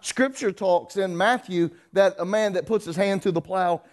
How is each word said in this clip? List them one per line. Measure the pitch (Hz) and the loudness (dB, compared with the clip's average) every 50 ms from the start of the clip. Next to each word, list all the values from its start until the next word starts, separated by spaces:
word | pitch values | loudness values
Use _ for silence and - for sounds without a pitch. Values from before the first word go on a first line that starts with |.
Scripture | - - - - 262 269 262 - 269 202 | -12 -8 0 0 0 0 0 -4 -4 -4
talks | 185 - 202 185 175 165 - - - | -4 -2 0 2 2 2 0 -2 -4
in | 202 190 185 175 | -2 -2 -2 0
Matthew | 170 190 226 254 - - - 185 175 170 160 - - _ _ | 0 2 2 2 0 -2 -4 0 0 0 0 -2 -10 _ _
that | - 190 196 185 190 - | 2 4 4 4 2 0
a | 175 | -4
man | 185 208 220 214 208 185 | -2 0 0 0 0 -2
that | 180 151 | -2 -2
puts | 139 226 202 - | -2 -2 -2 -2
his | 170 156 | -4 -2
hand | 175 202 196 196 185 - | 0 0 0 0 0 0
to | 202 | 0
the | 165 165 | -2 -2
plow | - - 185 185 180 175 170 156 - - | -4 -4 -4 -2 0 0 0 -2 -6 -16